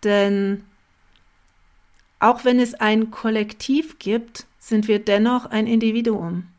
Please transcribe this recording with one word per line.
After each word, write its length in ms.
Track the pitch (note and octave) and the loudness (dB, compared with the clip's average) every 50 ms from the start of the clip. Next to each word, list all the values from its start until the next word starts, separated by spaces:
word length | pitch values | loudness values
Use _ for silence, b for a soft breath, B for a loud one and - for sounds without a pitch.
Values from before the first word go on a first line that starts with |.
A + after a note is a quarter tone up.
| - | 0
Denn 600 | G#3+ G3+ G3+ G3+ G3+ G3+ G3+ G3 G3 G3+ G3+ - _ _ _ _ _ _ _ _ _ _ _ _ _ _ _ _ _ _ _ _ _ _ _ _ _ _ _ _ _ _ _ | 2 2 2 2 2 2 0 0 -2 -4 -6 -8 _ _ _ _ _ _ _ _ _ _ _ _ _ _ _ _ _ _ _ _ _ _ _ _ _ _ _ _ _ _ _
auch 260 | - F4+ - - - | 2 2 2 2 2
wenn 140 | B3+ B3 B3 | 2 2 2
es 140 | B3 A#3 A#3+ | 2 0 -2
ein 360 | - - G#3+ G#3+ A3 A3 A3 | -2 0 2 2 2 0 -2
Kollektiv 880 | A3 - - A3+ A3 A3 G#3+ G#3+ - _ - - C4+ D4 D#4+ D#4 - _ | -4 -6 -4 -2 -2 -2 -2 -4 -8 _ -4 -2 0 0 -2 -4 -8 _
gibt, 460 | - F#3+ G#3 A#3 A#3 - _ - - _ _ _ | -6 -2 -2 -2 -4 -6 _ -20 -20 _ _ _
sind 280 | - - A3+ G#3+ G#3+ G#3+ | -8 -2 0 0 2 2
wir 120 | A3 G#3 | 0 0
dennoch 460 | G#3 - G3+ G#3 A3 A#3 B3 B3 B3 | 2 2 2 4 4 2 2 0 -4
ein 220 | - - G#3+ A3 A3+ | -4 -2 -2 0 2
Individuum. 800 | A#3 A3+ A3 A3+ A3 A#3 A#3 A#3 A3 F#3+ E3+ E3+ F3 F3 F3+ - _ | 2 2 2 2 0 0 -2 -2 -2 -2 -4 -6 -6 -8 -10 -12 _